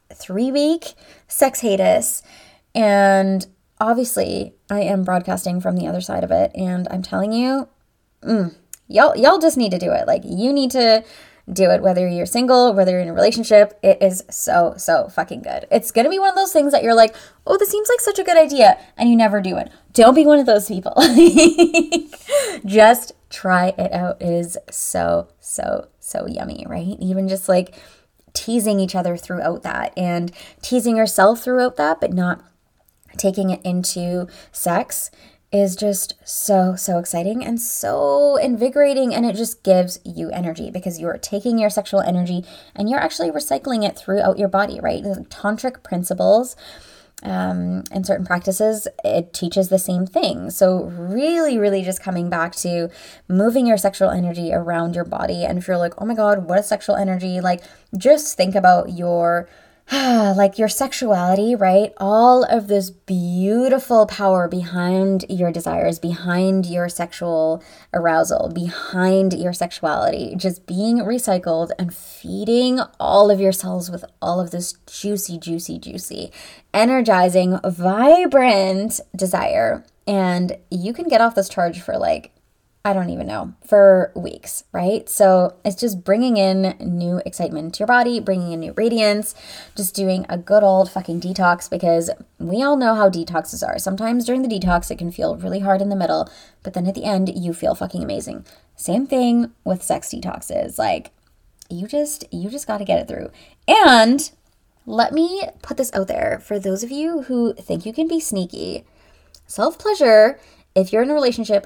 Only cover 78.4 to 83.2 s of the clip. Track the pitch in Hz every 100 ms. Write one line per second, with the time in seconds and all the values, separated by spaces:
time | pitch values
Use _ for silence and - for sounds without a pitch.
78.4 | 254 196 190 190 220 - - 185 185 190
79.4 | - - - - - _ - 202 185 175
80.4 | 180 - - 180 190 240 339 233 233 226
81.4 | 196 - 175 175 - - 82 - - _
82.4 | _ _ _ _ 208 190 170 170